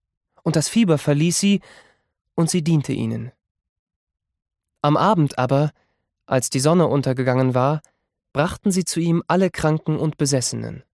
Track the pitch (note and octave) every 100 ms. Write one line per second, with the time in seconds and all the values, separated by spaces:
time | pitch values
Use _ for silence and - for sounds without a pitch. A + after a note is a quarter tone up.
0 | _ _ _ _ E3+ D#3 D3 A3+ G3+ D3+
1 | - C#3+ E3+ - G3+ G3 - - _ _
2 | _ _ _ - E3 F#3 D#3 D#3+ C3+ B2
3 | A2+ A#2 A#2+ - _ _ _ _ _ _
4 | _ _ _ _ _ _ _ _ D3 D3+
5 | F#3 G3+ C#3+ - B2+ C#3 D3+ - _ _
6 | _ _ - C3 - C3+ C#3+ F3+ D#3 C#3+
7 | C3+ B2+ C3 B2+ C3 B2 C3 D3+ - _
8 | _ _ _ C3 E3 - G#3 F#3 E3 E3
9 | E3+ E3+ - F3 F#3 - D#3 D#3 - D#3+
10 | D#3+ - C#3+ C#3 A#2+ A#2 A2+ A2+ -